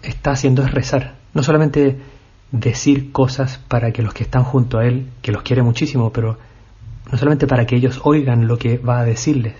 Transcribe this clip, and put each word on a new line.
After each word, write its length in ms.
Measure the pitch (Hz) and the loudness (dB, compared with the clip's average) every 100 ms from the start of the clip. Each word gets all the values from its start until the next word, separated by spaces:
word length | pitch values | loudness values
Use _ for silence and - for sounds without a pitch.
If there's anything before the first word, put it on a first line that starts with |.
está 300 | - - 143 | -10 -4 -2
haciendo 320 | 135 135 131 | 0 2 2
es 80 | 131 | 2
rezar, 420 | 131 - 131 - - - | -2 0 -2 -4 -16 -6
no 100 | 151 | -2
solamente 560 | 131 151 151 143 139 135 - - _ _ - | 2 2 2 2 2 0 -12 -20 _ _ -6
decir 640 | 120 127 - 147 135 - | -2 -2 0 2 2 0
cosas 460 | - 131 - 131 - - | 0 0 0 -4 -6 -4
para 240 | 120 117 | 0 0
que 100 | 117 | -2
los 100 | 104 | -4
que 120 | - | -4
están 180 | - 127 | -2 0
junto 360 | 131 135 120 113 | 2 2 0 2
a 80 | 120 | 0
Él, 220 | 127 131 - | 0 -6 -10
que 80 | - | -6
los 120 | 98 | -6
quiere 200 | - 127 | 0 2
muchísimo, 500 | 120 117 156 127 113 | 2 0 -2 0 -2
pero 240 | 117 110 113 - - - - - - - | -2 -4 -6 -14 -20 -20 -20 -18 -16 -6
no 40 | 117 | 0
solamente 300 | 143 147 143 | 2 2 2
para 180 | 123 | 2
que 120 | 113 123 | 2 2
ellos 240 | 127 - | 0 0
oigan 460 | 147 151 131 117 113 | 2 2 2 2 2
lo 100 | 120 | 0
que 200 | 117 123 | 0 -2
va 200 | 123 120 | 0 0
a 60 | |
decirles, 500 | 117 110 156 135 113 | 0 -2 0 0 -2